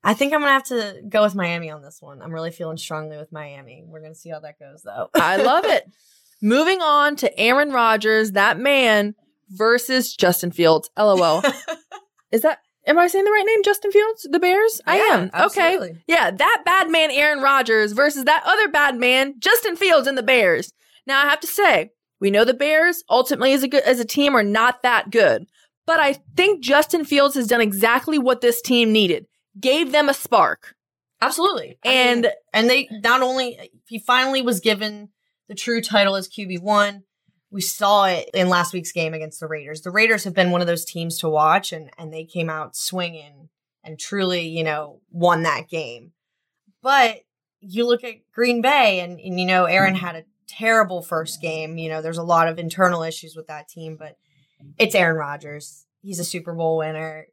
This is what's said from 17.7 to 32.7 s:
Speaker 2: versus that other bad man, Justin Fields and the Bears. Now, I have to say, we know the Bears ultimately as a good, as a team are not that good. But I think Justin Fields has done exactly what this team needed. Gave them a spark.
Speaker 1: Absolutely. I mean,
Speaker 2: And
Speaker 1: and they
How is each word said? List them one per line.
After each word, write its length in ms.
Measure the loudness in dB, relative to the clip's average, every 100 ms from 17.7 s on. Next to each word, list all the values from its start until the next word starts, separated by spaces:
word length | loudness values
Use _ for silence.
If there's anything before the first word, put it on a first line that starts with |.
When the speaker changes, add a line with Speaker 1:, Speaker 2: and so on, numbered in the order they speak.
| 2 2
Speaker 2:
versus 320 | 2 0 2 2
that 180 | 2 2
other 240 | 2 2
bad 260 | 2 0 2
man, 380 | 2 2 0 -2
Justin 360 | 0 2 0 -2
Fields 320 | 2 4 2
and 100 | -2
the 60 |
Bears. 480 | 2 2 4 2 -2 _ _ _ -4
Now, 200 | 0 2
I 40 |
have 100 | 0
to 60 | -2
say, 440 | 2 4 4 0 _ _ _
we 120 | 0
know 120 | 2 2
the 80 |
Bears 500 | 2 0 2 2 -2 0
ultimately 440 | 0 2 0 2
as 100 | 2
a 40 | 2
good, 160 | 0
as 160 | 2 0
a 60 | 0
team 300 | 0 2 2
are 80 |
not 380 | 2 2 0 0
that 280 | 0 0 0
good. 360 | 2 4 2 -4 _ _ _ -2
But 140 | 2
I 140 | 2 -2 -6 0
think 260 | 2 2
Justin 420 | 2 2 2 -2 0
Fields 300 | 2 2 0
has 120 | 0
done 140 | 2
exactly 560 | 2 2 2 2 0 0
what 240 | 0 2
this 200 | 2 0
team 300 | 0 2 4
needed. 360 | 2 2 -2 -6 _ _ -6
Gave 320 | 0 0 2
them 180 | 2 2
a 40 |
spark. 640 | -2 0 2 2 -2 -12 _ _ _ _ _
Speaker 1:
Absolutely. 580 | -4 0 -2 -2 -8 -8
I 40 | -2
mean, 80 | 2
Speaker 2:
And 340 | 2 2 0 -4 _
Speaker 1:
and 160 | 0
they 180 | 2